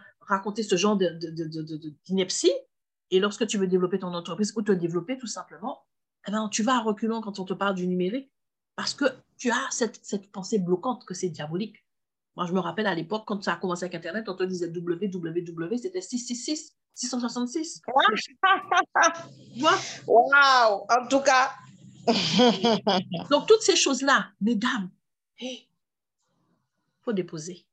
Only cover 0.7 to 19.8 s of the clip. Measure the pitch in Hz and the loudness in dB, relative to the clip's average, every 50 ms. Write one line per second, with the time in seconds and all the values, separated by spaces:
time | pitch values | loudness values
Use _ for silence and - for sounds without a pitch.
0.7 | 196 170 185 208 214 190 185 170 165 165 170 160 165 160 165 160 160 160 156 156 | 0 2 4 2 2 4 2 0 -2 -4 -10 -10 -8 -8 -8 -8 -6 -8 -8 -8
1.7 | 160 151 160 156 151 _ _ - 185 190 180 185 - - - 349 554 523 - _ | -10 -10 -10 -12 -16 _ _ -4 -2 -2 -2 -2 -2 2 2 2 2 2 -4 _
2.7 | _ _ _ _ _ _ _ - 180 185 196 208 208 - 247 208 - 202 190 180 | _ _ _ _ _ _ _ 0 2 2 2 2 0 -2 -4 -2 0 0 0 2
3.7 | 185 185 180 180 202 190 190 180 175 170 170 - 170 214 214 202 - 233 208 214 | 2 2 2 2 -2 -2 -4 -4 -8 -8 -8 -8 -4 -2 -2 -2 -2 -4 0 0
4.7 | 196 175 170 165 165 175 170 - 262 262 - 208 - 190 180 _ 165 151 190 254 | 0 0 0 -2 -2 -4 -4 -4 -8 -8 -8 -12 -12 -12 -14 _ -18 -12 -10 -12
5.7 | - - _ _ _ _ _ _ _ _ - 196 202 220 220 208 - - 208 254 | -12 -12 _ _ _ _ _ _ _ _ -10 -6 -4 -4 -4 -2 -2 -2 2 2
6.7 | 262 247 220 220 208 208 233 220 226 226 220 208 196 - 185 185 185 - 196 202 | 2 2 2 0 -2 0 -2 -2 -2 -4 -6 -8 -8 -8 -6 -6 -4 -2 -2 -2
7.7 | 196 180 180 180 180 180 180 185 220 277 277 _ _ _ _ _ _ _ _ _ | 0 0 0 -2 0 0 0 -2 -2 -6 -8 _ _ _ _ _ _ _ _ _
8.7 | - - 202 - - - 285 - - - _ _ _ - - 240 226 254 269 254 | -12 -8 -8 -8 -4 0 0 -2 -2 -2 _ _ _ -6 -2 -2 0 0 -2 -4
9.7 | - - 240 208 - - _ - - 196 - _ - 202 185 - 233 208 180 170 | -4 -2 -2 -4 -4 -8 _ -8 -8 -8 -8 _ -12 -12 -8 -2 -2 0 2 2
10.7 | 180 175 - 254 247 247 - - 185 - 185 180 156 - 147 151 165 185 220 214 | 0 0 0 -4 -6 -6 -8 -14 -10 -6 -6 -6 -6 -6 -10 -6 -6 -6 -6 -6
11.7 | - - _ _ _ _ _ _ _ _ _ _ _ - 175 170 180 190 170 170 | -10 -20 _ _ _ _ _ _ _ _ _ _ _ -8 -6 -2 -2 -2 -2 -2
12.7 | 160 214 208 202 175 165 160 165 214 214 - - 214 196 - 196 170 175 - 185 | -4 -2 -2 -2 -2 -2 -4 -4 -6 -6 -6 -6 -8 -6 -2 -4 -4 -2 -2 -4
13.7 | 175 175 185 175 180 165 165 165 170 220 220 208 180 185 185 185 185 175 175 165 | -4 -4 -6 -8 -8 -8 -10 -8 -8 -8 -6 -8 -6 -4 -4 -4 -2 -4 -6 -6
14.7 | 165 175 170 175 170 170 208 202 185 185 165 160 160 175 175 170 165 160 165 170 | -6 -8 -4 -4 -4 -4 -4 -6 -6 -6 -6 -4 -6 -6 -6 -6 -8 -8 -6 -6
15.7 | 226 247 - 185 185 185 185 - 247 240 240 - 240 240 - - 302 311 - - | -6 -6 -6 -6 -8 -8 -10 -6 -8 -8 -6 -6 -10 -8 -6 -6 -6 -6 -8 -14
16.7 | _ _ _ _ _ - - 247 262 247 240 233 - 247 247 240 - 330 311 - | _ _ _ _ _ -12 -10 -6 -6 -4 -4 -4 -4 -4 -6 -4 -4 -6 -8 -8
17.7 | - - - - 247 285 330 415 - 285 - - 269 - - 370 381 370 370 - | -12 -14 -10 0 2 4 4 4 2 0 -6 -8 -10 -2 2 2 2 2 0 0
18.7 | 370 349 381 - - 359 339 330 330 - - - - - - - 190 226 277 320 | 2 2 2 2 2 4 4 4 2 0 -12 -16 -18 -20 -20 -16 -8 0 2 4
19.7 | 381 359 | 4 2